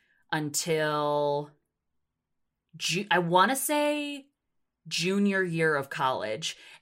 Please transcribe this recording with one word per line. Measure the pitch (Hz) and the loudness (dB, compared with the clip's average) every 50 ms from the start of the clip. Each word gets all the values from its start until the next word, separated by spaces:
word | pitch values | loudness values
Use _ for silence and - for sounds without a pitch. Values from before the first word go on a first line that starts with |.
| _ _ _ _ _ - | _ _ _ _ _ -6
until | 165 156 151 147 147 - - 170 160 156 156 151 151 151 147 147 147 147 147 147 143 143 147 143 - _ _ _ _ _ _ _ _ _ _ _ _ _ _ _ _ _ _ _ _ _ _ _ - | -4 -4 -4 -2 -4 -4 -2 0 0 2 2 0 0 0 0 0 0 0 0 0 0 -2 -4 -8 -14 _ _ _ _ _ _ _ _ _ _ _ _ _ _ _ _ _ _ _ _ _ _ _ -12
Ju-, | 160 - - 160 190 208 - | -6 -4 -2 -2 -2 0 2
I | 175 180 | 2 2
wanna | 175 165 175 180 190 220 269 | 2 4 4 4 4 4 2
say | 269 - - 302 294 294 294 294 294 294 285 285 277 277 _ _ _ _ _ _ _ _ _ _ _ - 160 | 0 -2 0 0 0 2 0 0 -2 -4 -6 -8 -10 -14 _ _ _ _ _ _ _ _ _ _ _ -14 -8
junior | - 160 165 185 196 202 202 202 196 190 | -6 -2 0 0 2 2 2 2 2 2
year | 185 180 165 165 165 160 151 | 0 0 0 2 2 2 2
of | 139 139 - | 0 -2 -4
college. | - - 139 131 127 87 101 107 110 131 165 - - - - - - - | -4 -2 0 0 0 -2 -4 -4 -6 -4 -6 -8 -8 -10 -16 -20 -12 -6